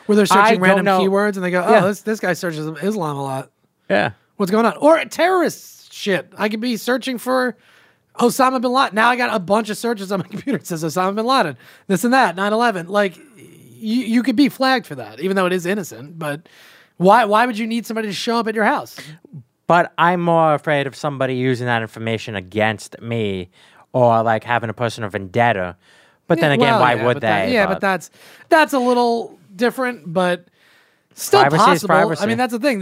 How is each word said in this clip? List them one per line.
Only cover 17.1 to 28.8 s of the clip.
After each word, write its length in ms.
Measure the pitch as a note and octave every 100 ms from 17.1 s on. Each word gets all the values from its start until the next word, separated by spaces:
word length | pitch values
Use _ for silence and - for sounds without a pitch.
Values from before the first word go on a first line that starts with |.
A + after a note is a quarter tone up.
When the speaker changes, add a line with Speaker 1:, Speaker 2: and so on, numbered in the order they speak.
| A3+ G#3+
Speaker 1:
why 200 | G#3 B3
would 140 | G#3+
you 80 | A3+
need 180 | A#3 -
somebody 220 | A3 G#3+
to 60 | F3
show 240 | - A#3
up 80 | A3
at 80 | A3
your 100 | G#3+
house? 320 | C#4 A#2+ - D3+ D#3 _ F3+ - _ -
Speaker 2:
But 260 | E3+ E3 -
I'm 220 | E3 F3+
more 340 | F3 E3 D#3+ D3
afraid 320 | D#3+ C#3+ C3+
of 80 | A#2
somebody 400 | D3+ C3+ C3+ B2+
using 320 | B2+ A#2+ B2
that 140 | A#2
information 520 | A2 A2+ A2+ A2 - G2+
against 640 | F#2 G#2+ G#2+ G#2 - -
me 480 | A#2 A#2 G#2 F#2+ F2 _ _ _ _
or, 280 | C3 A#2+ A2+
like, 200 | A2+ A2 -
having 240 | A#2+ A2+
a 40 |
personal 360 | - A#2 - G#2+
vendetta. 640 | G#2 G2 A#2 A#2+ G2+ F2+ - _ _ _ _ -
But 120 | E3
then 100 | D#3+
Speaker 1:
Yeah, 20 | C#3
Speaker 2:
again, 160 | -
Speaker 1:
well, 60 | A3
Speaker 2:
why 120 | B2 A#2+
Speaker 1:
yeah, 100 | B2
Speaker 2:
would 80 | A#2+
Speaker 1:
but 60 |
that, 240 | A2+ G#2 F#2+
Speaker 2:
they? 60 |
Speaker 1:
yeah, 120 | A#3 G3
Speaker 2:
But 80 | E2
Speaker 1:
but 60 |
that's, 280 | G3 F#3 - _ - - -
that's 220 | D#4+ D4+
a 60 |
little 580 | C#4